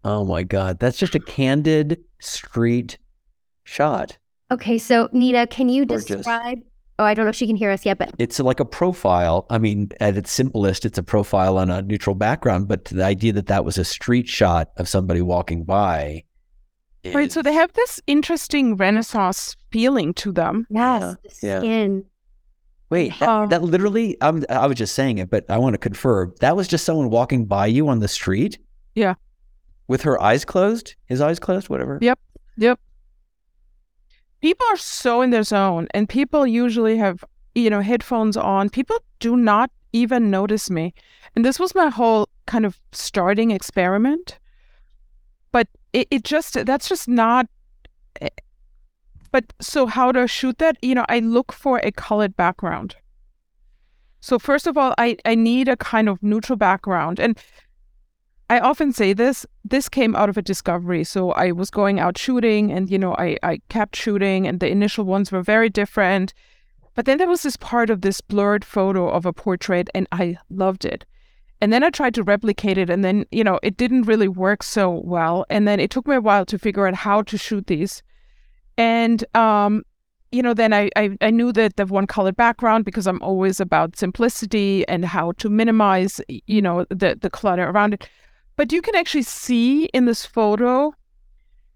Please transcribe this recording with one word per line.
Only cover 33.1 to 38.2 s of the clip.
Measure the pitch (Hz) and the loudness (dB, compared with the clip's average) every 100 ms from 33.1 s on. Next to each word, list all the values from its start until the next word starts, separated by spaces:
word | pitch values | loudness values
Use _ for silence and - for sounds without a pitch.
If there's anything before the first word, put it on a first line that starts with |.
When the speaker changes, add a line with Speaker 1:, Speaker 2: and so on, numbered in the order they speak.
| _ _ _ _ _ _ _ _ _ _ _ _ _ | _ _ _ _ _ _ _ _ _ _ _ _ _
Speaker 3:
People | 311 359 480 | 0 2 0
are | 381 | 0
so | - - 254 240 | -4 -10 -4 0
in | 254 | 2
their | 233 | 2
zone, | 214 202 196 170 170 | 0 0 0 -2 -4
and | 202 208 | -4 -2
people | 247 277 302 269 | -2 0 0 2
usually | 226 240 226 220 226 | 2 0 0 0 2
have, | 202 175 - _ - | 0 -2 -10 _ -8
you | 240 226 | 0 2
know, | 208 | 2
headphones | 202 240 - 233 | 0 -2 -2 0